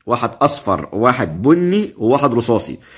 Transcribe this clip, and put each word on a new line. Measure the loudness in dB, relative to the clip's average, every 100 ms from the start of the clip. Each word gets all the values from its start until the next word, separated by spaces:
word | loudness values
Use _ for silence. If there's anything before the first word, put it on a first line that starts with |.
| -4
واحد | -4 -4 0
اصفر، | 0 0 -2 -4 -2
واحد | 0 0 0 -2 -2
بني، | 2 4 4 0 -2 -2
وواحد | 0 2 2
رصاصي. | 0 0 0 -2 -14 -16